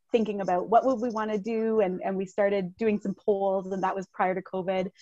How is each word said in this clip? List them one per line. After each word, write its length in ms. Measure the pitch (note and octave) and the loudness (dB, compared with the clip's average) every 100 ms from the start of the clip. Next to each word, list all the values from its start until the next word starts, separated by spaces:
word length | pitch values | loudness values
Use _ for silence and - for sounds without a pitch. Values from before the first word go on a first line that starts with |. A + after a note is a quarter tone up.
| _ | _
thinking 260 | B3 G#3+ G3+ | 0 0 -2
about 300 | F#3 F3+ F3+ | 0 0 4
what 160 | A#3 B3+ | 4 4
would 160 | B3+ | 0
we 80 | A#3+ | -2
wanna 280 | A3 G#3+ G#3+ | -4 -4 -4
do, 440 | G3+ A3+ A3 A3 | -2 -2 0 2
and, 180 | F#3+ F#3 | 2 0
and 140 | F#3+ F#3+ | -4 -4
we 100 | F#3+ | -4
started 520 | - G3+ G3+ F3+ F3+ | 0 2 2 -2 -2
doing 200 | A3+ G#3 | 0 0
some 160 | G3 | -2
polls, 600 | F#3+ - G3 G3 F#3+ F#3+ | -4 0 2 2 0 -2
and 100 | F#3+ | -2
that 100 | F#3 | -2
was 140 | F#3+ F#3 | -2 -8
prior 200 | - F#3+ | -2 0
to 80 | F#3 | 0
covid. 480 | - F#3+ F3+ F#3+ F#3 - | -4 -6 -2 -2 -4 -8